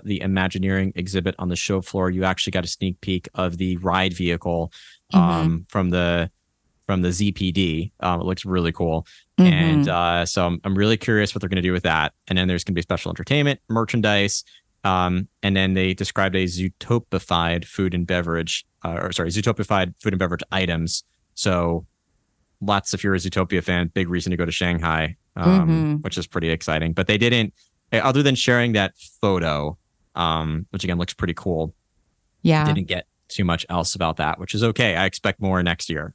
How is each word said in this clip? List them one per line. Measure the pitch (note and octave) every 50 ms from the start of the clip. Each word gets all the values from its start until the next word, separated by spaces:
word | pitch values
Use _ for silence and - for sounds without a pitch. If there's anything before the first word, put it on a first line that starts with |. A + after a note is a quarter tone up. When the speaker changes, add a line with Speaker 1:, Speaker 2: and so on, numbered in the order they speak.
| -
Speaker 1:
the | G#2 G2+ F2
Imagineering | - F#2+ F#2+ F#2+ F#2+ F#2+ - F#2+ F#2+ F#2+ F#2+ F#2+ F#2+ F#2+ -
exhibit | E2+ F2+ F#2 F#2+ F#2+ E2+ F#2+ F2+ -
on | F#2 F2+
the | F2
show | E2+ - - G2+ F#2+
floor, | F2+ - - G2 F#2 F#2
you | F2+ F#2 F#2
actually | F#2 F#2 - - G2+
got | F#2 F#2 F2
a | F2+
sneak | - - G2 F#2 F2+ -
peek | - G2+ F#2 F2+ - - -
of | - F#2 F2+ E2+ E2+
the | F#2 F#2 F2+ E2+
ride | F#2 F2+ F2 F#2+ F#2 F#2+ F2
vehicle, | F2+ F2+ E2+ E2+ E2 - F2 E2+ E2+ E2 E2+ - - - - - _ _ -
um, | - F#2
Speaker 2:
Mm-hmm. | F2 E2+ E2+ E2+ D#2+ D#2+ E2 E2 F2+ -
Speaker 1:
from | - G#2 F#2 F2+
the, | F2 F2+ F2 F2 F2 E2+ E2+ F#2 - _ _ _ _ _ _ _ _ _ _
from | - G2 F#2
the | F2+ F2+
Z | F2 F2+ G#2 G2+
P | F2 - G2 F#2
D. | E2 G2 F#2+ E2+ D#2+ D#2 E2+ G#2 - -
Um, | - F2+ F2 E2+
it | F2
looks | F2+ F#2+ - -
really | G2 F#2 F2+ E2+ E2
cool. | E2 - F2 E2 D#2+ D#2+ - - - - _ _ _ -
Speaker 2:
Mm-hmm. | F3+ F3+
Speaker 1:
And, | D#3+ - E3 D#3+ D#3 D3+ C#3+ G2
uh, | F2+ E2+ F2 F2 E2+ F2 E2+
so | - - G2 F2+
I'm, | F2 F2 E2+ -
I'm | G2+ F#2+ G2
really | G2+ A2 A2+
curious | G2+ - - A2 G#2+ G#2 G2+ -
what | G#2
they're | F#2+ F2+
gonna | F#2+ F#2
do | F2 F#2
with | F2+ F2
that. | - F2 D#2+ D#2 D2+ D2+ - _ - -
And | F#2+ F#2
then | F#2 F#2
there's | F2+ E2+ -
gonna | - F#2
be | E2+
special | E2+ - F2+ E2 - F2
entertainment, | E2+ - - - C3+ D3 C#3+ C#3+ C#3 - _ -
merchandise. | A2 A2+ A2+ - - A#2 G#2 G#2+ G#2 G2+ G2+ G2 - - - _ - _ _ _ _ _ -
Um, | G2 F#2 F#2 F2+ F2+ F2+ F#2 G2+ - _ _
and | - G2 G2
then | G2 F#2+ F#2+ F#2+
they | F#2+ F#2 F#2 F2+
described | - G2 - - - F#2+ F#2+ F2+
a | F#2+ F#2
Zootopified | F2+ F2 F2+ F#2 F2+ - - - - A#2+ A#2 - - - F#2 - - F2+ E2+ E2+ E2+ E2+ F2 E2
food | - - - F#2+ F#2
and | F2+ F2 F2
beverage, | E2+ F2+ F2+ E2+ E2 E2 E2 E2 E2 - - - _ _ _ -
uh, | E2+ E2+ E2+
or | F2 F#2
sorry, | F2+ - E2+ E2+
Zootopified | F#2 G#2+ G#2 A#2+ A2 - G2+ - G#2+ G2 F#2 F2 - _
food | - G#2+
and | F#2+ F2+
beverage | F#2+ F2 F2 F2 - -
items. | F#2 F#2+ F#2+ F2 E2+ E2 E2 E2 - - - _ _ _ _ _ _
So | - - G#2 F#2 F2 F2 E2+ E2 E2+ F2+ - _ _ _ _ _ _ _ _ _ _ _ _ _ -
lots, | G2 G2+ G2+ G2 - - -
if | F#2
you're | - G2+ F#2+
a | F2+
Zootopia | E2 F#2 - G#2 F#2 E2+ G2 F2 -
fan, | - F2+ F2 F2 E2
big | - G2 F#2 E2+
reason | F2+ F2 - F#2
to | F2+
go | E2+ F2
to | E2
Shanghai, | - - F2+ F2 F2 E2 E2 E2 D#2+ D#2+ D#2 D#2 F2+ - _ _ -
um, | F#2+ F2 F3 F#3 F#3+ - E2
Speaker 2:
Mm-hmm. | D#3+ D#3+ D#3 D3+ D3+
Speaker 1:
which | D3 D3+ F#2+ -
is | - E2+ -
pretty | - F2+ E2 E2
exciting. | E2 D#2+ - - D#2 D#2 D#2+ E2
But | E2 - F#2 -
they | G#2+ G2+
didn't, | A#2 A#2+ B2 A#2 A2 G2 - _ _ _ _ _ _ -
eh, | - A2+
other | - C3+ A#2 C#3+
than | C#3+ C#3 C3+
sharing | - - B2+ B2 A#2+ A#2+ A#2+
that | G#2+ G#2 G2 F#2+ - - - - - -
photo, | - G2+ F#2+ F2+ E2 D#2+ D2+ D2 D2 D2+ - - _ _ _ _ _ _ -
um, | D#2+ E2+ E2 D#2+ D#2+ D#2+ D#2+ D#2 D#2+ F2 -
which | - F#2+ -
again | F2+ F2 F2
looks | F2 - -
pretty | - A2 E2+ E2
cool, | - - F#2+ E2+ D#2+ D#2+ E2 - _ _ _ _ _ _ _ _ _ _ _ _ _
Speaker 2:
Yeah. | - E3 D#3 D#3 D3+
Speaker 1:
didn't | D3+ D3+ - - -
get | F2+ F2+ - _ _ _ _ -
too | - - G2
much | F2 E2+ E2 - -
else | F2 F2 E2 - -
about | F#2 F2 D#2+ D#2+ -
that, | D2+ D#2 D#2+ -
which | F#2 - -
is | G#2
okay. | A#2 A#2 A2 - B2 G#2+ E2+
I | E2+ F#2+
expect | F#2+ - - - G#2 F#2+ -
more | G#2+ F#2+ F#2 F2+ F2+
next | F2 E2+ - - -
year, | E2 D2 D#2 E2 -